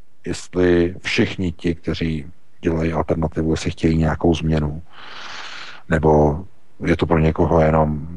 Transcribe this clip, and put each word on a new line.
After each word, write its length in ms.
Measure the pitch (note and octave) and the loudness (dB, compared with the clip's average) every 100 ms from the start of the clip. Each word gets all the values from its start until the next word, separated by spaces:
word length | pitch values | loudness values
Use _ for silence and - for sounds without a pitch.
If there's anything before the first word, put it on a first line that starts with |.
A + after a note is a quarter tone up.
| - - - | -14 -12 -8
jestli 720 | E2+ - F#2 F2+ F2 F2 F#2 | -8 -4 2 4 4 2 -2
všichni 500 | - - G2 - F2+ | -2 0 0 0 -4
ti, 240 | E2+ F2+ E2+ | -2 -4 -4
kteří 500 | - D#2+ E2 D#2 C#2 - - - | -4 -2 -2 -4 -6 -12 -14 -4
dělají 320 | F2 D#2+ E2 | -2 0 0
alternativu, 580 | D#2 - E2 E2 - D#2+ | 0 0 0 -2 0 0
jestli 200 | D#2 - | 0 -2
chtějí 260 | - E2 D#2+ | 0 2 4
nějakou 380 | D#2+ D2 F2 D#2+ | 2 2 2 2
změnu, 460 | D#2+ D#2 D2 D2+ - - - - - - - - - - - | 2 0 0 -4 -10 -14 -14 -14 -14 -12 -12 -12 -14 -10 -2
nebo 540 | E2 D#2 D2+ D2+ D2 F#2+ - - - | 2 6 6 4 2 -6 -14 -16 -6
je 180 | D#2+ E2+ | -2 0
to 80 | D#2 | 2
pro 140 | E2 | 4
někoho 420 | D#2 D#2 E2 E2+ | 4 4 4 4
jenom 460 | D#2 D#2+ D#2 D2+ D#2 | 4 4 2 0 -6